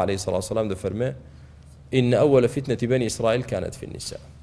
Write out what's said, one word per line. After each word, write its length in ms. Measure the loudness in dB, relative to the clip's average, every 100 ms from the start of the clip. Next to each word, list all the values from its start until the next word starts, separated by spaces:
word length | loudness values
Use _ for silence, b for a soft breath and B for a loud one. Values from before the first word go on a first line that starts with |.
عەلەیهی 180 | 2 0 -2
سەڵاتو 180 | -2 -2
وەسەلام 220 | -2 -2
دەفەرمێ: 360 | -4 -4 -4 -4 -6 b b b b b -20 -2 2
«ئینە 220 | 4 4
ئەوەلە 260 | 6 6 4
فتنەتی 340 | 0 -4 -2 0
بەنی 140 | 0 0
ئیسرائیل 340 | -2 0 0 -2
کانت 240 | -4 -4 -8
فی 100 | -12
النساء.» 460 | -12 -12 -12 -16 -20